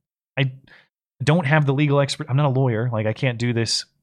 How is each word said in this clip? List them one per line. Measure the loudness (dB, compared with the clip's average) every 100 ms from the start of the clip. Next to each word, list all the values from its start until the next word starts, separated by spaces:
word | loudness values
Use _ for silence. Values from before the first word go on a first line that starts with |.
| _ _ _ -4
I | -4 -4 -20 -20 _ _ _ -6
don't | 0 0 2
have | 2 2
the |
legal | 2 2 2
expert. | 0 -2 -2
I'm | 0
not | 2
a | 2
lawyer. | 0 0 -2
Like, | -2 -2
I |
can't | -2 -4 -2
do | -2
this | 0 -2 -4 -8 _